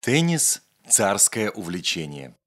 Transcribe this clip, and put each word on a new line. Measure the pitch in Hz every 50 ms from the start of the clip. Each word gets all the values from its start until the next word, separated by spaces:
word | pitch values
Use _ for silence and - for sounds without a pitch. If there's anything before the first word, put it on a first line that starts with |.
Теннис — | - - 127 156 165 170 170 156 - - - - _ _ _ _ _ -
царское | - - 110 98 101 101 - - - 117 110 107
увлечение. | - - 95 82 87 90 85 - - 87 80 73 71 71 67 65 62 _ _